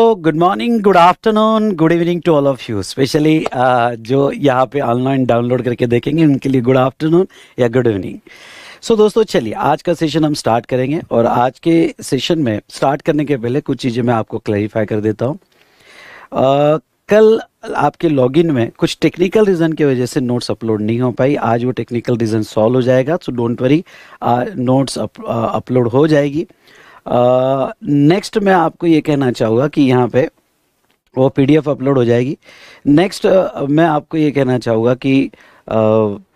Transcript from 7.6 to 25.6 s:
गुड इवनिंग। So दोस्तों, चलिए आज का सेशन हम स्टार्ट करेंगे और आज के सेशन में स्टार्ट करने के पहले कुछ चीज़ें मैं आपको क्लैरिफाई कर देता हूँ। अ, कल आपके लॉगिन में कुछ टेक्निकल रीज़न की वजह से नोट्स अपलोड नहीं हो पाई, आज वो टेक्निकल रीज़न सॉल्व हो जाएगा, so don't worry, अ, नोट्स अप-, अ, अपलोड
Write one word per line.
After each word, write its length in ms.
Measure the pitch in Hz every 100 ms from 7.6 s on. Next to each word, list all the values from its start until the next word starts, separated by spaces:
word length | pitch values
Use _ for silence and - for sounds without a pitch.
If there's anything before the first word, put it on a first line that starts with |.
| 120
गुड 180 | 123 120
इवनिंग। 320 | 101 90 - _ - - - - -
So 140 | - 226
दोस्तों, 280 | 214 233
चलिए 280 | 220 185 117
आज 300 | 104 135 151
का 120 | -
सेशन 300 | 165 160 147
हम 100 | 156
स्टार्ट 320 | 147 - 113 113
करेंगे 340 | 127 131 156 -
और 160 | 117 117
आज 320 | 113 123 -
के 360 | 170 165 165 -
सेशन 380 | 220 139 - 165
में 220 | 120 107 -
स्टार्ट 320 | - 143 143
करने 220 | - 151
के 120 | 139 139
पहले 240 | 120 131
कुछ 180 | - 143
चीज़ें 240 | 131 117
मैं 120 | 120
आपको 240 | 117 107 117
क्लैरिफाई 480 | - 104 107 113 107
कर 140 | 110
देता 260 | 107 104 120
हूँ। 120 | 175 _ _ _ _ _ - - - -
अ, 460 | - 131 139 147 156 - _ -
कल 320 | 208 220 226 - _ - -
आपके 320 | 143 - 170
लॉगिन 420 | 143 123 139 165
में 200 | 135 117 -
कुछ 200 | 170 -
टेक्निकल 460 | 160 - 185 220 208
रीज़न 260 | 180 165
की 120 | 156
वजह 220 | 147 127 123
से 140 | -
नोट्स 300 | 123 120 -
अपलोड 320 | 107 113 110
नहीं 180 | 107 117
हो 100 | 127
पाई, 220 | - 131
आज 300 | 147 117 117
वो 60 | 123
टेक्निकल 460 | 123 117 120 113 120
रीज़न 260 | 113 110
सॉल्व 320 | 107 - 110
हो 80 | 127
जाएगा, 360 | 123 127 131 175
so 120 | -
don't 260 | 123 117 120
worry, 260 | 127 151 - - - -
अ, 220 | 117 120 123 190
नोट्स 420 | 123 131 131 -
अप-, 260 | 107 -
अ, 220 | 117 117 113
अपलोड 340 | -